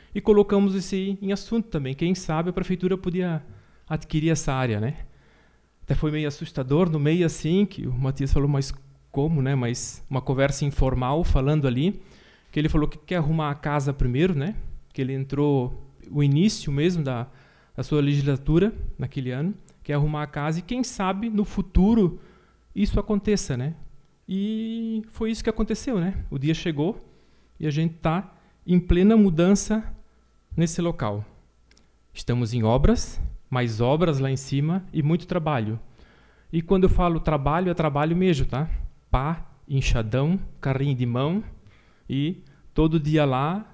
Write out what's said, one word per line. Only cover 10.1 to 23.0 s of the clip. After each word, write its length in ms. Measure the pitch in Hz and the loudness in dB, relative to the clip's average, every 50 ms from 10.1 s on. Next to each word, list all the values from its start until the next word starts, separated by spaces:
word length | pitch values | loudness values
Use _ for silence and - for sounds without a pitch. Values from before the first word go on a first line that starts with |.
| 139 127 | -4 -4
conversa 460 | - - 135 131 135 139 135 - 151 | -2 -2 0 2 2 0 0 0 -2
informal, 580 | 143 - - 135 131 127 127 127 127 143 165 - | -2 2 2 2 2 2 0 0 0 0 2 2
falando 440 | - - 143 127 143 156 156 139 | 4 4 4 4 4 2 2 2
ali, 340 | 131 120 123 151 185 - - - - - - - - - _ _ - | 2 2 0 0 0 -2 -4 -10 -18 -20 -20 -20 -20 -20 _ _ -6
que 80 | - 151 | -2 0
ele 100 | 151 156 | 0 2
falou 180 | - 156 151 | 2 2 2
que 100 | 151 - | 0 -2
quer 200 | - - - 185 | -6 -6 -4 -2
arrumar 340 | 175 151 147 165 160 151 147 | 0 0 0 0 0 0 -2
a 40 | 143 | -4
casa 380 | 143 - 156 147 147 139 143 139 | -4 -4 -2 -2 0 0 0 0
primeiro, 400 | - 139 123 120 135 170 190 175 | 0 0 2 2 2 2 2 2
né? 220 | 139 135 185 214 - - - - - - - | 0 -2 -4 -4 -6 -8 -8 -10 -12 -16 -10
Que 80 | - - | -6 -6
ele 140 | 131 127 135 | -4 -4 -4
entrou 640 | 135 135 135 139 143 147 147 143 135 123 139 - - - - - - - - | -6 -6 -4 -2 0 2 2 2 2 0 -2 -6 -8 -12 -16 -20 -20 -14 -6
o 140 | - 147 143 | 0 2 4
início 480 | 143 139 151 185 220 - - - 147 | 4 4 4 4 2 2 -2 -4 -4
mesmo 320 | 139 143 151 185 180 170 143 | -2 0 0 0 0 0 -2
da, 240 | 131 127 117 123 - - - - _ _ _ _ _ - | -2 -4 -4 -6 -8 -12 -20 -20 _ _ _ _ _ -10
da 60 | - 127 | -8 -4
sua 180 | - 151 147 | 0 2 2
legislatura 720 | 143 143 143 143 139 143 139 127 135 - 156 175 196 226 - - - - - | 2 2 2 2 2 0 0 0 0 2 4 4 4 2 0 -2 -6 -6 -6
naquele 320 | - 131 127 - 139 127 127 | -6 -8 -6 -6 -6 -6 -4
ano, 220 | 123 131 156 190 208 - - - - - - | -4 -4 -4 -4 -4 -8 -12 -20 -20 -14 -6
quer 120 | - 143 | -2 0
arrumar 260 | 143 147 151 151 151 | 0 0 0 -2 -4
a 60 | 151 | -6
casa 320 | 147 - 151 143 156 160 175 | -6 -6 -4 -4 -2 -4 -4
e 20 | |
quem 220 | - - 240 247 247 | -4 -4 -4 -4 -4
sabe 440 | - - - 196 185 196 196 226 | -4 -4 -4 -2 -2 -2 -2 -4
no 160 | 233 214 202 208 | -2 0 0 -2
futuro 760 | - - - - - - - 185 208 233 226 190 165 - - - - - - _ _ _ _ _ - - | -2 -2 -6 -2 2 4 4 6 6 6 4 4 2 0 -4 -14 -20 -20 -20 _ _ _ _ _ -10 -4
isso 240 | 190 208 - - | -2 -2 0 0
aconteça, 580 | 208 | 0